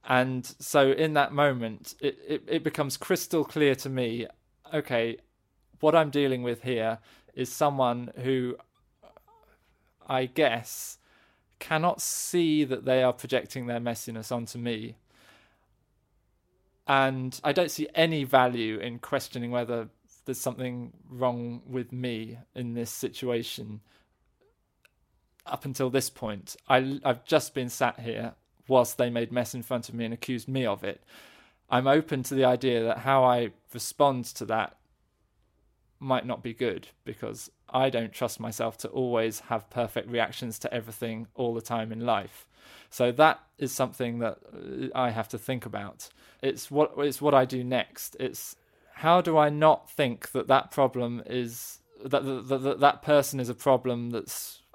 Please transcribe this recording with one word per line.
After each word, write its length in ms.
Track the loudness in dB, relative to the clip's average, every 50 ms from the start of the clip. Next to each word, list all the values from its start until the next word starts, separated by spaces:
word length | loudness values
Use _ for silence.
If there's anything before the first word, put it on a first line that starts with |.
| _ 4
And 380 | 4 4 4 2 -2 -6 -6 -10 -14 _
so 320 | -12 2 4 6 6 6
in 220 | 6 4 2 2 4
that 200 | 2 2 2 4
moment, 640 | 2 2 4 2 0 -4 -6 -8 -10 -14 -18 -14 _
it, 180 | -4 -4 -4 -4 -8 -6
it, 160 | -6 -6 -4 -2
it 160 | -4 -2 -2
becomes 340 | -2 -2 -2 -4 -4 -4 -8
crystal 460 | -2 -2 -2 -2 0 0 0 0 0
clear 320 | 0 0 4 4 4 4
to 140 | 2 -2 -6
me 360 | -2 -2 -2 -2 -2 -6 -8 -10 -12 _ _ _ _ _ _ -6 -4
okay, 440 | -4 -2 0 0 2 2 0 -2 -8 _ _ _ _ _ _ _ _ _ _ _ _
what 160 | 2 4 6
I'm 140 | 6 4 4
dealing 340 | 2 2 2 2 2 0 -2
with 200 | -4 -4 -4 -4
here 360 | -4 -2 -2 0 -2 -4 -4 _ -20 -20 _ _ _ _
is 180 | -6 -6 -6
someone 600 | -2 0 0 0 2 2 2 2 2 -2 -6 -10 -12 -6
who, 400 | -2 0 0 0 0 -4 -6 -10 -14 _ _ _ _ _ _ _ -20 -20 _ -20 _ _ _ _ _ _ _ _ _ _ _ _ _ _ _ _ _ -2
I 180 | 0 0 0
guess, 720 | 0 2 2 2 4 2 0 -6 -8 -12 -12 -12 -14 -14 _ _ _ _ _ _ _ _ _ _ _ _ _
cannot 420 | -6 -2 -2 2 2 0 0 0
see 640 | -4 -6 -6 -6 -6 -2 0 2 2 2 2 2 2
that 220 | 0 -2 -4 0
they 180 | 2 4 4 4
are 100 | 4 2
projecting 540 | 0 -4 -2 -2 -2 -2 -2 -10 -10 -6 -6
their 120 | -6 -4
messiness 520 | -4 -4 -6 -6 -8 -10 -10 -10 -8 -6
onto 260 | -6 -6 -6 -6 -10 -8
me. 380 | -6 -6 -6 -6 -8 -12 -14 _ _ _ _ _ _ -20 -20 _ _ _ _ _ _ _ _ _ _ _ _ _ _ _ _ _ _ _ _ _ _ _ _ _ _ _ _ _ _ 2
And 520 | 4 4 4 2 0 -2 -6 -6 -8 -4 -2
I 80 | 0
don't 200 | 2 2 2 0
see 160 | -2 -6 -6 -4 2
any 300 | 2 4 4 4 0 0
value 560 | 4 6 6 6 6 4 0 -2 -2 -2 -4
in 200 | -6 -6 -8 -10
questioning 520 | -6 -2 -2 -2 -2 -4 -8 -8 -6 -2
whether 380 | -2 -2 -2 -2 -4 -4 -4 -8 _ _ _ _ _ _ _
there's 140 | -8 -8 -4
something 540 | -4 -6 -6 -4 -6 -6 -6 -8 -10 -12 -16 -20 _ -18
wrong 520 | -6 -2 0 0 0 -2 -6 -6 -8 -10 -12
with 260 | -8 -6 -6 -6 -6
me 460 | -8 -6 -6 -4 -4 -6 -8 -10 -12 -16 -18 _ _
in 180 | -8 -8 -6 -4
this 160 | -6 -6 -6
situation 920 | -6 -6 -6 -6 -6 -6 -4 -2 -2 -2 -2 -6 -10 -12 -12 -12 -14 -16 _ _ _ _ _ _ _ _ _ _ _ _ _ _ _ _ _ _ _ _ _ _ _ _ _ _ _ _ _ _ _ _ _
up 200 | -8 -8 -6 -6
until 240 | -8 -4 -2 -2 2
this 200 | 2 0 0 0
point. 460 | -8 -8 -8 -8 -8 -8 -10 -16 -18 -18 _ 2
I, 320 | 4 4 4 2 -4 -2 0
I've 200 | 0 0 0 0
just 280 | 2 2 2 2 2 _
been 160 | -4 -4 -4
sat 300 | -2 0 0 0 0 -2
here 340 | -8 -8 -6 -6 -6 -8 -10 _ _ _ _ _ _ 4
whilst 300 | 6 6 6 4 2 0
they 120 | 0 0
made 220 | 2 -2 -2 -2
mess 220 | -2 -2 -2 -2 -4
in 100 | -10 -6
front 260 | -4 -4 -4 -4 -6
of 60 | -8
me 100 | -6 -6
and 80 | -6 -6
accused 340 | -8 -6 -6 -6 -6 -4 -4
me 180 | -2 -2 0
of 180 | 0 -2 -2 -4
it. 180 | -8 -8 -10 _ _ -20 -20 -20 -20 -20 -20 -20 _ _ _ _ _
I'm 180 | 0 2 6 6
open 360 | 6 4 4 0 -4 -4 -4
to 120 | -2 2
the 100 | 4 6
idea 380 | 6 4 4 2 0 2 2 2
that 160 | 0 -2 -2
how 240 | 0 2 4 6 6
I 280 | 6 4 4 2 -2 -6 _ _ _ -12
respond 520 | -10 -10 -10 2 _ 4 4 4 2 -4
to 200 | -8 -8 -10 -4
that 320 | -2 0 0 0 -2 -6 _ _ _ _ _ _ _ _ _ _ _ _ _ _ _ _ _ _ _ _ _ _ _ _ _
might 260 | -2 0 0 0 0
not 180 | -4 -8 -6 -6
be 100 | -10 -6
good, 360 | -2 -2 -2 -2 -4 -10 -16 _ _ _
because 440 | -14 -12 -10 -10 -10 -10 -10 -14 -18 _ _ _ -4
I 200 | 0 2 2 2
don't 240 | 2 0 -4 -4 -6
trust 260 | -4 -4 -4 -4 -6
myself 380 | -8 -8 -4 -4 -4 -4 -4 -6
to 80 | -12 -6
always 500 | -4 -2 -2 2 2 2 2 0 -2 -6
have 300 | -6 -4 -4 -4 -4 _
perfect 400 | -4 -4 -4 -2 -2 -6 -6 -4
reactions 500 | 0 0 0 0 -2 -8 -8 -8 -10 -8
to 140 | -8 -6 -4
everything 540 | -4 -6 -8 -10 -8 -8 -6 -6 -8 -10 -12 _
all 200 | -4 -2 -2 -2
the 80 | -4
time 300 | -4 -4 -4 -4 -4 -4
in 140 | -6 -4 0
life. 420 | 0 0 0 0 -6 -14 -20 -20 _ _ _ -20 -20 -20 -20 -20 _
So 220 | -2 2 2 2 6
that 260 | 6 6 6 6 2 -6 _ _ _
is 140 | -4 -4
something 480 | 0 0 -2 -2 0 -4 -4 -4 -2 -2
that, 180 | -4 -4 -4 -6 -16 -20 -18
uh, 340 | -16 -12 -10 -8 -6 -6 -4 -2
I 160 | 0 0 0
have 180 | 0 -2 -6 -6
to 80 | -6 -10
think 280 | -6 -6 -6 -6 -6
about. 440 | -8 -10 -8 -10 -10 -14 _ -20 -20 _ _ -20 -20 -18 _
It's 280 | -4 -4 -4 -4 -8 -2
what, 240 | 2 4 4 4 2 -2
it's 240 | -2 -2 -2 2
what 120 | 2 6 6
I 120 | 6 6
do 180 | 4 0 -6 -4
next. 520 | 0 0 -2 -2 -2 -8 -14 -14 -14 -8 -6
It's 380 | -6 -6 -6 -8 -14 -14 -16 _ _ _ _ _ _ _ -16
how 280 | -2 4 6 6 6
do 160 | 6 6 6 6
I 120 | 6 4
not 400 | 4 6 6 6 6 6 2 -12
think 420 | 0 0 0 0 0 -4 -10 -4 -4
that 140 | -4 4 6
that 220 | 4 4 4 2
problem 520 | 2 2 2 2 2 0 -4 -2 -4 -6 -8
is, 540 | -6 -4 -4 -4 -4 -8 -12 -14 -14 -16 -18 _ _ _ -16 -8
that, 180 | -2 0 0 0
that, 240 | 0 -6 -6 -4 -2
that, 140 | -2 0 0
that, 160 | -2 0 6
that 220 | 6 4 4 4
person 380 | 2 4 4 4 4 2 -2 -4
is 100 | -4 -4
a 60 | -6
problem 560 | -2 4 4 4 4 4 0 -4 -2 -4 -4
that's 500 | -6 -6 -6 -6 -10 -12 -10 -12 -14 -18 _ _ _